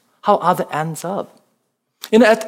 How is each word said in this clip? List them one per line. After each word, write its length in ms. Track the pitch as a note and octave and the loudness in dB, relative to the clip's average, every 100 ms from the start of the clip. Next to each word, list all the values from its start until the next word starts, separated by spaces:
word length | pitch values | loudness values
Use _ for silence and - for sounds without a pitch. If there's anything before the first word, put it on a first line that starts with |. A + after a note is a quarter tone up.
| _ _ | _ _
how 140 | - G3+ | 0 0
other 300 | E3+ D3+ - | 0 -2 -4
ends 320 | C#3+ D#3+ D3+ | -6 -8 -8
up. 380 | E3+ G3 - _ _ _ _ _ _ _ - | -10 -10 -10 _ _ _ _ _ _ _ 0
You 80 | A3 | 4
know, 80 | A3 | 4
at, 180 | A3+ | 2